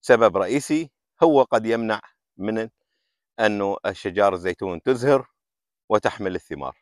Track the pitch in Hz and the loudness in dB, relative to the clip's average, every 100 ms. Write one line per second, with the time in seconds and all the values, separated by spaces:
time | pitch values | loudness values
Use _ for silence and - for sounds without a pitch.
0 | - 120 113 92 92 139 - 156 160 _ | 4 6 6 2 0 -2 -2 -4 -4 _
1 | _ _ 165 143 123 117 110 113 113 104 | _ _ 4 4 4 0 0 -2 -2 -6
2 | - _ _ - 98 110 113 _ _ _ | -8 _ _ -10 -6 -4 -6 _ _ _
3 | _ _ _ - 107 104 98 98 101 95 | _ _ _ -2 0 0 -4 -4 -6 -6
4 | 101 90 101 92 90 87 95 85 - 127 | -6 0 0 0 -6 -6 -8 -6 -4 -2
5 | 131 135 - _ _ _ _ _ _ 107 | 2 0 0 _ _ _ _ _ _ 0
6 | 120 - 98 90 _ 73 67 - | 0 -4 -6 -6 _ -12 -12 -14